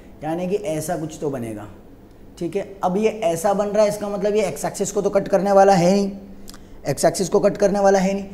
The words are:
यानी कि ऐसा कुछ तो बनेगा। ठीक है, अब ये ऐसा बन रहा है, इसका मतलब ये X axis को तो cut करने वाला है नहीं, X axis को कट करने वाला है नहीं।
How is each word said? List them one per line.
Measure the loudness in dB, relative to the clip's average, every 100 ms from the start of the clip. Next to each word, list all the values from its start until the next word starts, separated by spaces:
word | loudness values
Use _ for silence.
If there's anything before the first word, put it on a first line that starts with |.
| -20 -12
यानी | -8 -4 -4
कि |
ऐसा | -4 -4 -6 -4 -6
कुछ | -6 -6
तो | -6
बनेगा। | -6 -8 -10 -14 -18 -20 -20 -20 -20 -20 -10
ठीक | -6 -6
है, | -8 -4
अब | -2 0
ये | 0
ऐसा | 0 -2 0 0
बन | 0 0
रहा | 2
है, | 2
इसका | 0 -6
मतलब | -4 0
ये | 0 -2
X | -4
axis | -6 -4 -4
को | -2
तो | 0
cut | 0 0
करने | 0 4
वाला | 6 8
है | 6 4
नहीं, | 2 0 -6 -16 -18 -18 -18 -20 -12 -6
X | 0
axis | 0 2 0
को | 2
कट | 2 2
करने | 0 4
वाला | 4 4
है | 2
नहीं। | -2 -8